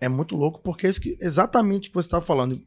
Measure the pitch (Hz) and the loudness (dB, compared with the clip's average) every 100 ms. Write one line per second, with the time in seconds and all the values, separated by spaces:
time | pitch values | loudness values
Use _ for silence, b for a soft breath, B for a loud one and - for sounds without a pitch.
0 | 127 131 160 156 147 160 - 170 190 190 | -2 -2 -2 -2 -2 -2 -8 -2 -2 -2
1 | - - 180 151 185 247 214 196 196 185 | -4 -4 -2 2 2 4 2 0 -2 -4
2 | 170 170 170 143 127 131 | -2 -2 2 2 2 -2